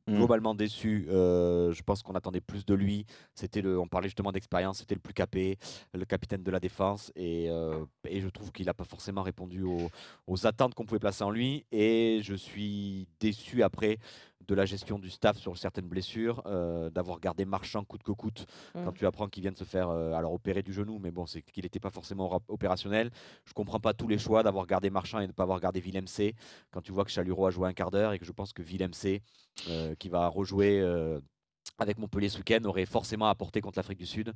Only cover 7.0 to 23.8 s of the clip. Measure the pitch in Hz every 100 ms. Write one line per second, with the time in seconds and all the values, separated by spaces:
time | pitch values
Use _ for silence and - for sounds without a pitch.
7 | - - 87 85 82 82 80 78 76 _
8 | - 98 95 - 98 - 90 - 87 -
9 | - 98 92 90 92 90 92 87 85 -
10 | - - - 92 113 110 127 117 110 107
11 | 104 95 101 110 127 143 - 110 110 113
12 | 113 110 104 98 - 104 104 101 101 95
13 | 90 _ 110 107 - 123 98 - 107 110
14 | - - - _ - 98 95 98 - 101
15 | 92 - 110 107 101 90 95 - 87 92
16 | 90 113 113 117 - 95 85 85 82 80
17 | 90 85 90 85 95 95 - 107 101 -
18 | - 101 107 110 92 - - - 175 87
19 | 98 - 104 - 95 90 95 95 90 82
20 | 80 82 82 90 101 95 98 95 104 107
21 | 92 85 82 82 - - 90 101 98 92
22 | - 98 92 90 - 107 95 92 101 107
23 | 117 - - - - - 101 110